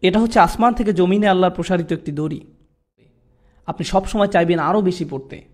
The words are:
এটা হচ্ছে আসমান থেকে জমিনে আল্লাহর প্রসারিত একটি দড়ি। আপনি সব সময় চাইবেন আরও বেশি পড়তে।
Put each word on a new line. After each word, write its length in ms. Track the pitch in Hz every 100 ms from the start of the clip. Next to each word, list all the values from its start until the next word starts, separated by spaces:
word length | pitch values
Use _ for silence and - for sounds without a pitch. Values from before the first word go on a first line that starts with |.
এটা 180 | - 196
হচ্ছে 200 | 226 226
আসমান 340 | 170 - 233
থেকে 200 | 247 214
জমিনে 340 | 180 180 196 208
আল্লাহর 260 | 185 185
প্রসারিত 380 | 180 165 180 165
একটি 200 | 165 -
দড়ি। 300 | 147 151 151 - _ _ _ _ _ _ _ _ _ _ _ -
আপনি 200 | 160 160
সব 200 | 190 190
সময় 220 | 220 202
চাইবেন 320 | 202 170 170
আরও 220 | 151 202
বেশি 240 | 190 180 151
পড়তে। 400 | 135 135 - -